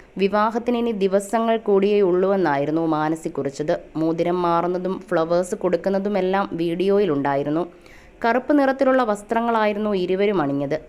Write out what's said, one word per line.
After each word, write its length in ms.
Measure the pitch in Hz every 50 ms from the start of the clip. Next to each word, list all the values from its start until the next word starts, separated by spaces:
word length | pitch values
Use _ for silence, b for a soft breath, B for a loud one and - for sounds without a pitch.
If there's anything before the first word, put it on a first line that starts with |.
| B B B
വിവാഹത്തിന് 600 | - 196 196 196 208 214 220 208 240 226 247 247
ഇനി 140 | 233 233 233
ദിവസങ്ങൾ 680 | 226 196 190 190 185 202 202 202 - 226 226 226 226
കൂടിയേ 440 | 226 220 - 202 196 202 208 208 208
ഉള്ളൂവെന്നായിരുന്നു 840 | 202 180 175 180 190 190 202 196 180 156 143 139 143 147 151 165 165
മാനസി 420 | 160 156 151 156 156 165 160 - 175
കുറിച്ചത്. 500 | 165 - 135 143 139 - 151 160 170 - - - -
മോതിരം 460 | 151 160 165 160 165 170 175 175 180
മാറുന്നതും 640 | 175 170 170 170 170 175 180 180 180 185 185 - -
ഫ്ലവേഴ്സ് 480 | - 180 165 160 165 175 175 185 180 220
കൊടുക്കുന്നതുമെല്ലാം 920 | 196 - 180 180 170 - 190 196 196 196 208 208 190 185 185 190 196 196 - 185
വീഡിയോയിലുണ്ടായിരുന്നു. 1120 | 165 170 170 165 180 185 196 196 202 208 180 147 143 139 143 139 139 143 147 151 165 180 175 B B B B B B B B B - -
കറുപ്പ് 340 | 233 233 254 254 - 302 285
നിറത്തിലുള്ള 440 | 277 269 269 269 277 262 262 262 247
വസ്ത്രങ്ങളായിരുന്നു 840 | 220 208 208 202 - 233 226 233 233 233 220 214 208 208 208 214 208
ഇരുവരും 520 | 208 190 180 175 185 185 202 208 208 175
അണിഞ്ഞത്. 380 | 147 139 139 139 143 139 156 151 -